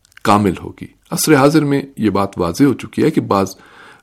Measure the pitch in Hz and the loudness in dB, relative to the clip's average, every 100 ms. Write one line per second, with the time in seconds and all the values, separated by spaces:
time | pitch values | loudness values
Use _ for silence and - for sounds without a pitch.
0 | _ _ - 104 104 82 92 - - _ | _ _ 0 2 2 -2 -10 -16 -20 _
1 | - 170 - 147 139 156 147 135 - - | -12 -4 2 4 4 2 0 -2 -4 -4
2 | 107 98 98 - 85 87 139 113 104 - | -2 0 -4 -4 -4 0 0 0 -6 -2
3 | 147 160 117 101 98 - - - - - | -2 0 0 0 0 -6 -20 -20 -20 -20